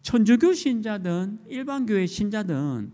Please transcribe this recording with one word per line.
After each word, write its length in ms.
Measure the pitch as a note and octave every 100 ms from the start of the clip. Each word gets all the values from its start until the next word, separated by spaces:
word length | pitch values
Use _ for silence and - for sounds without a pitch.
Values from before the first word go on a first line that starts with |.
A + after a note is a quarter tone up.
천주교 520 | - A#3+ G#3+ A#3+ E4+
신자든 840 | F4+ C#4 A#3 A3 G#3 F3+ F3 F#3+ G#3+ -
일반 380 | C4 C4+ C#4 A#3
교회 220 | G3+ F3+
신자든 840 | - G#3 G#3+ F#3 C#3 C#3+ B2 G#2